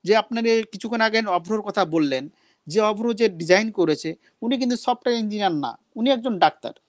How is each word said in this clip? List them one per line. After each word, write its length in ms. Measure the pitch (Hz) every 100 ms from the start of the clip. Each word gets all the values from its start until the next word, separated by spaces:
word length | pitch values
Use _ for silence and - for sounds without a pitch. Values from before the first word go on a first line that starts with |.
যে 120 | 175 220
আপনার 300 | 214 233 233
এই 160 | 226
কিছুক্ষণ 380 | - 202 226 226
আগে 220 | 220 220 214
অভ্রর 360 | 175 170 214
কথা 220 | 202 202
বললেন, 440 | 170 160 143 131 139 _ _ _ -
যে 140 | 185
অভ্র 340 | 214 208 233
যে 140 | 214 220
ডিজাইন 420 | 170 165 185 220
করেছে, 460 | 202 160 151 160 165 _ _
উনি 160 | 226 262
কিন্তু 180 | 247 247
সফটওয়্যার 420 | - 240 - 233
ইঞ্জিনিয়ার 340 | 214 208 196
না, 260 | 156 127 113 _ 220
উনি 140 | 240
একজন 280 | 254 247 190
ডাক্তার 340 | 156 - 113 -